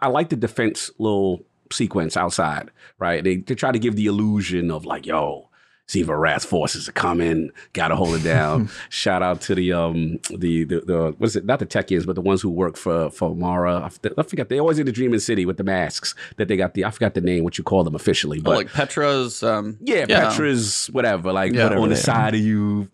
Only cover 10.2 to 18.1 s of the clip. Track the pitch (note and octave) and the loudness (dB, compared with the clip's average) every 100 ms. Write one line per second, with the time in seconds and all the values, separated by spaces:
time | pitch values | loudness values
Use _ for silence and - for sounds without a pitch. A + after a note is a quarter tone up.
10.2 | - F#2 F2 E2 D#2 E2+ F2+ E2+ D#2+ - | -8 -4 0 0 0 -2 0 0 0 0
11.2 | A2+ G#2 G2 C#3 G2 G#2+ - F2+ F2+ F2+ | -2 0 0 -2 -2 -4 0 0 0 0
12.2 | F#2 F#2+ G2 E2+ F2 - F2+ E2+ D#2 - | 2 2 0 0 -2 -2 -2 0 -2 -2
13.2 | E2+ E2+ F2 F2+ F2 F2 D#2+ - G#2+ - | -4 -2 -2 0 2 0 -4 -8 -4 -2
14.2 | D#3 D#3+ B2 C#3+ D#3+ D3+ C3+ A2+ B2+ A2+ | -2 -4 -2 0 2 2 0 0 2 2
15.2 | - G#2 F2+ F2+ G2 F#2+ D2+ - - - | 2 0 0 -2 -2 0 -2 -4 -8 -8
16.2 | - - G2 G2 F2+ G2 G2+ - G#2 F#2 | -10 -4 0 0 0 0 -2 0 0 2
17.2 | F2+ F2 E2+ - - F#2+ E2 D2+ - | 2 2 0 -4 0 2 2 0 0